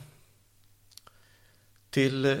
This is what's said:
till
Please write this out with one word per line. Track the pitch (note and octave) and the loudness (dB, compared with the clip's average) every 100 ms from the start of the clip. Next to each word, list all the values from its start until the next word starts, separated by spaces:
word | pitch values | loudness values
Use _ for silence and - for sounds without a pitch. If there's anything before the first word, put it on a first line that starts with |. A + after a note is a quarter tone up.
| - - - _ _ _ _ _ _ - - - - _ _ _ _ _ _ | -10 -20 -20 _ _ _ _ _ _ -20 -20 -20 -20 _ _ _ _ _ _
till | C#3 C3+ C3+ C3+ C3+ | 0 0 2 0 0